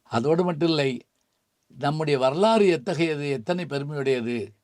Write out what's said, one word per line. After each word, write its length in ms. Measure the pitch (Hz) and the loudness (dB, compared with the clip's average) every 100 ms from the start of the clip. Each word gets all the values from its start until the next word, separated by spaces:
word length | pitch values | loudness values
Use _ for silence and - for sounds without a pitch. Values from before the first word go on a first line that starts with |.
அதோடு 420 | _ 117 131 165 | _ -2 0 2
மட்டும் 260 | 180 156 165 | 0 0 0
இல்லை, 360 | 156 135 123 _ _ _ _ _ _ _ - | 0 0 -4 _ _ _ _ _ _ _ -6
நம்முடைய 420 | 143 156 151 139 | -4 -2 0 2
வரலாறு 480 | 131 151 214 226 202 | 2 4 4 6 4
எத்தகையது, 640 | 160 - 147 165 151 143 | 2 -2 -2 0 0 -2
எத்தனை 360 | 135 110 180 | -4 -4 -4
பெருமையுடையது. 800 | 156 143 143 147 135 127 117 120 101 _ | -4 -6 -6 -4 0 0 0 -4 -6 _